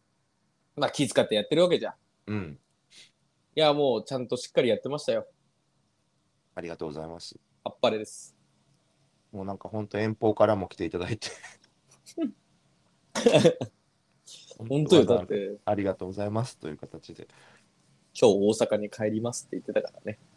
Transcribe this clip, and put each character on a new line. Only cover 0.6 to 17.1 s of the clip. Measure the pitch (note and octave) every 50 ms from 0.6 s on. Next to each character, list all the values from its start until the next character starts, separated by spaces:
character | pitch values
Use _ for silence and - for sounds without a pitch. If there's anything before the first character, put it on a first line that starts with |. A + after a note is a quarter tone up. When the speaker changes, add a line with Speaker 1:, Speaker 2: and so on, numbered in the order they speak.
| _ _ _
Speaker 1:
ま | - C#3+ A#2+
あ、 |
気 | - - D3 A#2+
遣 | - - A#2+
っ | -
て | A2
や | G#2 G#2
っ | -
て | D#3
る | D#3 F3+
わ | F3
け | E3 A#2
じ | A2
ゃ | G2+
ん。 | - _ _ _ _ _ _ -
Speaker 2:
う | G#2+
ん。 | G#2 F#2 D#2 C#2+ - _ _ _ _ _ _ _ - - _ _ _ _ _ _ _ _ _ _
Speaker 1:
い | D3
や、 | D#3 D3+ C#3+
も | D3 C#3+ C3+ A#2+ A2
う | G2+
ち | - C3+
ゃ | B2+
ん | B2 A2+
と | -
し | B2 - -
っ |
か | - -
り | C#3 A#2+
や | G#2+
っ | -
て | - B2+
ま | C#3 D3+
し | -
た | - A#2
よ。 | A2 G2 - _ _ _ _ _ _ _ _ _ _ _ _ _ _ _ _ _ _ _ _ _ _ _ _ _
Speaker 2:
あ | F#2
り | E2+ E2+
が | E2+ D#2+
と | E2+
う | D#2+
ご | C#2+
ざ | D2+ D#2
い | E2
ま | E2 E2+
す。 | - - - - _ _ _ _ _
Speaker 1:
あ | -
っ | - -
ぱ | - A#2
れ | A2 G#2+
で | G#2+
す。 | - - - - - _ _ _ _ _ _ _ _ _ _ _ _ _ _ _ _ _ _ _ _
Speaker 2:
も | - G2+ F#2+
う |
な | G2 G2
ん | F#2+
か | - -
ほ | - A2
ん | G#2 G2+
と | - G#2
遠 | G#2+ A2 G#2+
方 | - - A2 G#2
か | - A2
ら | G#2 A2
も | G2+ F#2 -
来 | -
て | - F#2+
い | E2+
た | - F2
だ | F2+ F2
い | - -
て。 | - - - - - - - _ _ _ _ _ _ _ _ _ _ - - - E4 B3 - _ _ _ _ _ _ _ _ _ _ _ _ _ _ _ -
Speaker 1:
<laughs> | - - A#3+ E3 D#3 - E3+ - - B2 - - _ _ _ _ _ _ _ _ _ _ - - - - - - -
本 | A2 A2+
当 |
よ、 |
Speaker 2:
本 | C3+ D3 D#3
当 | - F#3 D#3+
わ | A#2
ざ | - A#2+
わ | A2+
ざ |
Speaker 1:
だ | F2+
っ | -
て。 | A2 G#2 G2 F#2+ G#2 G#2 -
Speaker 2:
あ | - G#2
り | G2+ G2
が | G2 F#2
と | - F#2
う | F#2
ご | F#2+
ざ | G2 G2+
い | G#2
ま | G#2 A2 B2
す | B2+ - -
と | - D#2
い | D2+
う | C#2+
形 | - - - D#2+ - -